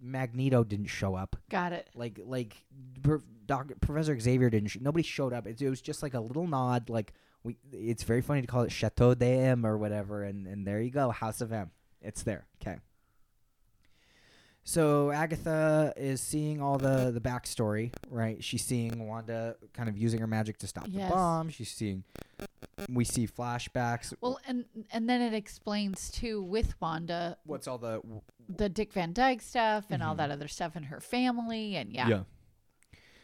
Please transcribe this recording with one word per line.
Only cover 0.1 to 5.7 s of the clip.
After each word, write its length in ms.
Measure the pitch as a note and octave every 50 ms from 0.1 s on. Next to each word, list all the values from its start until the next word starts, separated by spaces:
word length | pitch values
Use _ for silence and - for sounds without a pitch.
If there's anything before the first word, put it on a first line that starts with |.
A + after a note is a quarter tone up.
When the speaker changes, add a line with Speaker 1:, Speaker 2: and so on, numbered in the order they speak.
| C3+ C3 C3 A#2+ A#2 B2 C3 C3+ C3 B2 A#2
Speaker 1:
didn't 220 | G#2 G#2 G2+ G#2 -
show 280 | - - - G2 F#2+
up. 200 | F#2 F#2+ - - - - -
Speaker 2:
Got 240 | - F#3+ F3+ F3 F3
it. 160 | E3+ - - -
Speaker 1:
Like, 260 | A#2+ A#2+ A#2+ G2 G#2 F#2
like, 400 | A2+ C3 B2+ B2 G#2 - - - _ - C3+ C3 B2+ B2+ C3 C3+
Pro-, 180 | C#3 D#3 D3 - - - - -
Doc-, 280 | - C#3+ C3 C3+ C#3+ B2+ -
Professor 360 | - - D3 D3+ D#3+ D#3 D3 A#2+
Xavier 320 | A2 B2 B2+ B2+ B2+ B2
didn't 200 | A2+ A2 G2+ G#2
sh-, 80 | - G2+
nobody 240 | B2 C#3 D3 E3+ D#3
showed 300 | - - - C#3+ C3 A#2+
up. 120 | A#2+ G#2+
It, 160 | G2+ A2+ A2+
it 80 | C#3+
was 120 | C3+